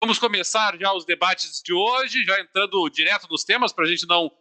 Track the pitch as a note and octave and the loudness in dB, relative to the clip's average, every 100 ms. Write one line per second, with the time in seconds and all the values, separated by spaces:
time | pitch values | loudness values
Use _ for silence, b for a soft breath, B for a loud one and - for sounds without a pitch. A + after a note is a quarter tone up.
0 | A3+ G#3+ A#3+ G3+ F3 A3 G#3+ F3 G3 F#3+ | -2 0 0 0 -2 0 0 0 -2 -2
1 | E3 E3+ F3+ F#3 - - - F3 G#3+ B3+ | -2 0 2 0 -4 -10 -4 0 0 0
2 | C4 - F3 G3 F3 F#3+ G3+ G3 D#3+ C#3+ | -2 -2 0 0 0 -2 0 0 -2 0
3 | D#3+ G3+ E3+ D#3 - A3+ A#3+ - D#3+ E3+ | 2 0 -2 -4 0 0 0 0 0 0
4 | E3+ F3 D#3+ _ | 2 2 2 _